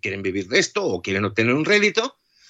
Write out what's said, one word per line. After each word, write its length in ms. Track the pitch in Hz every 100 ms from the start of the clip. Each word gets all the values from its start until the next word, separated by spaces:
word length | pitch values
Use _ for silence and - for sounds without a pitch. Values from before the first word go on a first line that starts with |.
quieren 200 | 104 98
vivir 240 | 95 95 90
de 120 | 156
esto 240 | - 208
o 180 | 180 90
quieren 220 | 98 98
obtener 300 | 101 104 117
un 100 | 135 156
rédito 500 | 208 208 185 247 - _ _